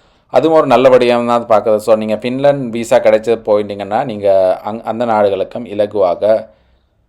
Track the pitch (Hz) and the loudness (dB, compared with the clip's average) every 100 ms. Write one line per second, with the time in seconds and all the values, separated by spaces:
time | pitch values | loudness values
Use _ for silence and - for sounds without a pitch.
0 | _ _ _ 127 156 160 143 120 131 127 | _ _ _ 0 2 2 2 4 4 4
1 | 120 120 120 120 113 104 110 107 110 110 | 4 0 0 -2 2 0 2 0 2 0
2 | 110 107 123 131 143 143 120 113 113 120 | 0 -4 -4 -2 0 0 -4 -8 0 2
3 | 113 107 110 110 110 104 104 101 98 110 | 4 2 0 -2 0 -2 -2 -8 -6 -4
4 | 143 104 101 98 92 - 104 113 113 110 | -4 -2 0 2 2 0 -6 -10 -8 -6
5 | 120 107 101 95 92 120 113 101 104 104 | -2 0 0 0 -6 -8 -10 -4 -4 0
6 | 92 85 104 110 - _ _ _ _ _ | -2 0 0 0 -4 _ _ _ _ _